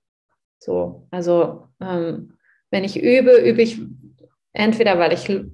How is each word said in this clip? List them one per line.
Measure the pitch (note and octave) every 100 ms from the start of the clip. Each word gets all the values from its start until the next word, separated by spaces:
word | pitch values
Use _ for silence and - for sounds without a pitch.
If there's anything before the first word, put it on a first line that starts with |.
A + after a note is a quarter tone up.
| _ _ _ _ _ _
So, | - F2+ F3 - -
also, | F3+ F3 F3 - - _ -
ähm, | F#3+ F3 E3 - - _ _ _ -
wenn | G3+
ich | F#3+ -
übe, | A#3+ B3+ B3+ B3
übe | A#3+ A3+
ich | A3+ A3 - - - _ _ _ _
entweder, | - G#3+ A3 G#3+ F3
weil | E3
ich | F3 -
l-, | G3 -